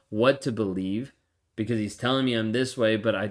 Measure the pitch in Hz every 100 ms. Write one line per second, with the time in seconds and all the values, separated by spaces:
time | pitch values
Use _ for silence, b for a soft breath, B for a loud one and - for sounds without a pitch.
0 | _ 107 123 135 135 110 101 92 95 104
1 | 139 _ _ _ _ - 110 113 107 -
2 | 123 135 131 117 110 117 127 - 110 110
3 | 113 101 101